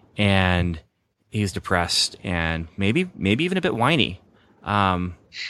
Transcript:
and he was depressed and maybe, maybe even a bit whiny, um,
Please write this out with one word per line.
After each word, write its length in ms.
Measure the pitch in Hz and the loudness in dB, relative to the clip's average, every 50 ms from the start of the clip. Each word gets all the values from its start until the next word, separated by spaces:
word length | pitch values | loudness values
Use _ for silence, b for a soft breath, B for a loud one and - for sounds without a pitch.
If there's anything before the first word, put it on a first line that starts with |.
| b b _ | b b _
and 640 | - 104 101 98 95 95 92 90 87 87 87 82 78 - _ _ _ _ _ _ _ _ _ | 0 2 4 4 4 4 4 4 2 0 0 -4 -6 -10 _ _ _ _ _ _ _ _ _
he 100 | - 110 | -4 -4
was 120 | 104 95 - | -4 -2 -4
depressed 640 | - - - 95 87 87 85 - - - - - - - | -6 -4 -2 0 0 0 0 0 -2 -2 -2 -4 -8 -8
and 440 | 104 90 85 82 82 82 82 82 82 - | -4 -2 -2 -2 -2 -2 -4 -6 -10 -6
maybe, 340 | - 98 98 120 170 185 180 - | -2 0 0 0 0 -2 -4 -6
maybe 300 | - - 95 107 123 165 | -4 0 0 2 2 0
even 120 | 180 190 190 | -2 -2 -2
a 40 | 175 | -2
bit 120 | 185 - | -2 -2
whiny, 460 | - 117 135 170 147 101 - 95 - _ _ b b b b b _ - | 0 2 2 4 2 2 0 -2 -10 _ _ b b b b b _ -6
um, 500 | - 104 101 98 95 90 90 90 90 87 - _ _ B B B B | -2 0 2 2 2 2 0 -2 -6 -8 -10 _ _ B B B B